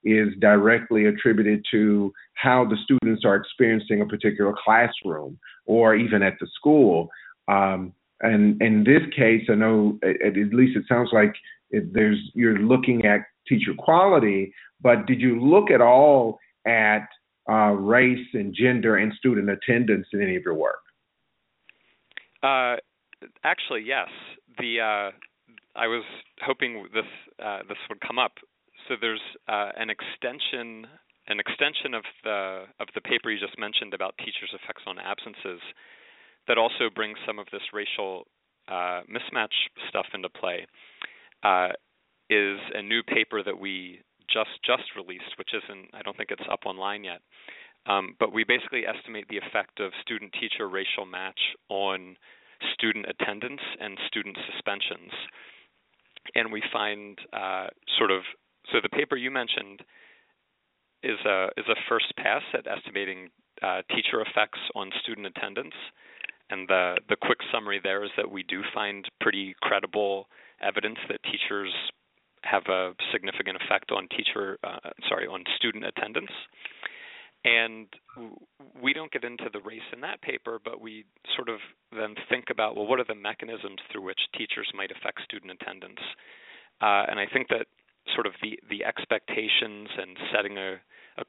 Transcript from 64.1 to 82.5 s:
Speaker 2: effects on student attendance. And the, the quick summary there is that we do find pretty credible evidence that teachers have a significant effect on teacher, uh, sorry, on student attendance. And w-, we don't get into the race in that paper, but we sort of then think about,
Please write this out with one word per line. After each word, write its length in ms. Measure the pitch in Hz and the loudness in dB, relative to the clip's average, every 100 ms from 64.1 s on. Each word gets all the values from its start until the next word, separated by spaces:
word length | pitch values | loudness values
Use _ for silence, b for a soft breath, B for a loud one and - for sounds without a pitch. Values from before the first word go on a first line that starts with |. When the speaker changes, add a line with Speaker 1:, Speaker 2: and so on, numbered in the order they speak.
| 113 | -4
Speaker 2:
effects 380 | 107 - 107 - - 107 | -4 -4 -4 -6 -12 -10
on 160 | 95 - | -10 -10
student 240 | - 107 98 | -10 -12 -12
attendance. 480 | - 104 98 147 - - B B B B B - | -10 -10 -10 -12 -16 -20 B B B B B -12
And 160 | 95 92 | -10 -2
the, 300 | 92 90 90 - | 0 0 -4 -4
the 80 | - | -4
quick 240 | - 123 - | -2 -4 -4
summary 280 | 120 104 98 | -6 -6 -6
there 220 | 95 98 | -4 -6
is 80 | 101 - | -6 -6
that 120 | 104 | -8
we 140 | 98 | -10
do 180 | 92 95 101 - | -8 -8 -8 -6
find 340 | 104 101 95 - | -6 -8 -14 -4
pretty 340 | - 98 95 90 | -2 -2 -6 -6
credible 640 | - 101 95 104 101 98 98 b b b | -2 -2 -2 -2 -2 -4 -10 b b b
evidence 380 | 98 104 107 113 - | -6 -4 -6 -8 -10
that 160 | 104 | -10
teachers 500 | - - - 101 95 - - - _ _ _ _ | -8 -8 -6 -6 -6 -8 -10 -14 _ _ _ _
have 200 | - 101 92 | -4 -4 -2
a 240 | 92 92 92 - | -4 -4 -8 -8
significant 440 | 107 95 - 98 92 | -6 -6 -8 -8 -10
effect 280 | - 101 - | -4 -4 -2
on 160 | 101 92 - | -6 -6 -6
teacher, 420 | - 107 98 98 | -4 -4 -6 -8
uh, 280 | - 90 - - - | -12 -12 -16 -10 -6
sorry, 200 | - - | -4 -6
on 160 | 92 87 - | -10 -8 -4
student 280 | 120 107 101 | -4 -4 -10
attendance. 460 | - 107 123 196 - - B B B B B B B B _ 120 | -6 -6 -6 -10 -14 -18 B B B B B B B B _ 0
And 420 | 117 113 110 107 - _ - | 0 0 -8 -20 -20 _ -20
w-, 200 | 113 - _ _ 135 135 | -18 -20 _ _ -20 -8
we 120 | 127 | -6
don't 180 | 143 160 | -4 -8
get 120 | 135 | -10
into 220 | 120 120 120 | -10 -12 -14
the 100 | 104 | -14
race 260 | 98 113 107 | -16 -16 -18
in 80 | 117 | -16
that 200 | 156 208 | -14 -12
paper, 380 | - 127 - 113 | -10 -10 -12 -14
but 180 | 117 113 | -14 -14
we 240 | 113 107 107 _ - - | -16 -20 -20 _ -10 -8
sort 140 | 117 | -8
of 100 | 110 - _ _ | -12 -16 _ _
then 240 | 110 107 107 - | -10 -10 -10 -6
think 160 | 127 | -6
about, 260 | 120 | -4